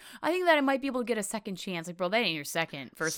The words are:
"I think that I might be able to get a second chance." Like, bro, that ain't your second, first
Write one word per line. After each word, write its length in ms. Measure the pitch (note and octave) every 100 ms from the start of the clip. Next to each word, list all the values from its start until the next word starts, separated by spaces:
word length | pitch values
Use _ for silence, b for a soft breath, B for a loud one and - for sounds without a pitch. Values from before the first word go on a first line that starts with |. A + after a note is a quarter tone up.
| B B
"I 80 | -
think 160 | F4+ F4+
that 100 | D4+
I 20 |
might 180 | C4+ C4+
be 60 | C#4
able 120 | B3+
to 40 | A#3
get 120 | A3
a 40 |
second 340 | G3+ G#3+ G#3 F#3+
chance." 300 | - F3 E3
Like, 100 | F3
bro, 120 | F3+
that 80 | A3
ain't 160 | G#3
your 100 | D#3+
second, 460 | C#3 E3+ D#3+ C#3+ B2
first 160 | - D#3+